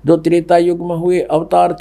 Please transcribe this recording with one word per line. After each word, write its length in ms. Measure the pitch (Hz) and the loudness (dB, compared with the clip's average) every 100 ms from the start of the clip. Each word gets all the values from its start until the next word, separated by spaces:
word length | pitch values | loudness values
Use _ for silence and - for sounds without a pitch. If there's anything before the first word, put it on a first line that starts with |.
| 139 | 0
जो 120 | 165 | 2
त्रेता 400 | 160 170 160 175 | 2 0 2 2
युग 220 | 175 170 | 2 -2
में 160 | 175 165 | -6 -4
हुए 240 | 180 180 | -2 -2
अवतार 560 | - 156 165 180 175 - | 0 -4 0 0 0 -2